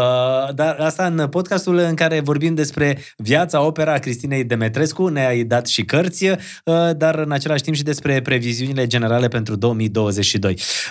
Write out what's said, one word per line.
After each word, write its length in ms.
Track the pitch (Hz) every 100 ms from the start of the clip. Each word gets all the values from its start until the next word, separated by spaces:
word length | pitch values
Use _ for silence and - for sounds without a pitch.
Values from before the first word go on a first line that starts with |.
| 123 127 127 131 135
dar 220 | 139 160 143
asta 280 | 156 151 180
în 220 | 165 143
podcastul 480 | 175 180 196 190 175
în 180 | 170
care 260 | 160 165 160
vorbim 340 | 143 151 165
despre 440 | 160 143 - 143 139 - -
viața, 440 | 107 147 175 151
opera 380 | 151 156 156 143
Cristinei 460 | 139 117 143 139
Demetrescu. 640 | 117 117 113 117 156 - 185
Ne-ai 380 | 143 131 120
dat 220 | 117 123 120
și 180 | -
cărți, 420 | 95 143 175 - 190
uh, 80 | 190 - - - 165 170 156
dar 180 | 160
în 180 | 156 151
același 300 | 139 151 147
timp 140 | 160 151
și 60 |
despre 400 | 147 143 143 135
previziunile 640 | 123 127 120 117 131 135 123
generale 420 | 123 113 120 123
pentru 280 | 117 110 104
două 180 | 117
mii 140 | 113 110
douăzeci 360 | 104 104 101
și 140 | 98 107
doi. 200 | 98 90 - - -